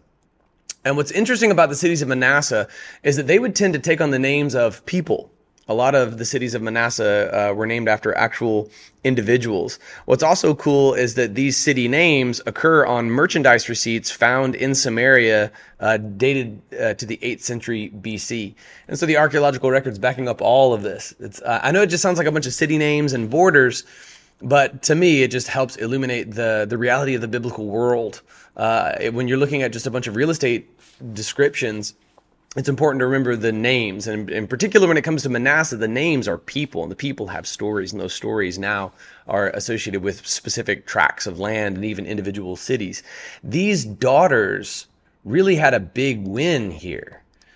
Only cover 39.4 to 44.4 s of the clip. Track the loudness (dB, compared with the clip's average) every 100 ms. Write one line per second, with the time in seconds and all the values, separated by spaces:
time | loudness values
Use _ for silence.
39.4 | -2 -4 -4 -6 -4 -4 -4 -6 -6 -6
40.4 | -4 -6 -2 -4 -4 -6 -6 -6 -10 -6
41.4 | -6 -4 -4 -4 -6 -8 -8 -8 -6 -8
42.4 | -10 -10 -4 -4 -4 -10 -16 -18 -18 -16
43.4 | -6 -2 0 0 -4 -2 2 4 6 4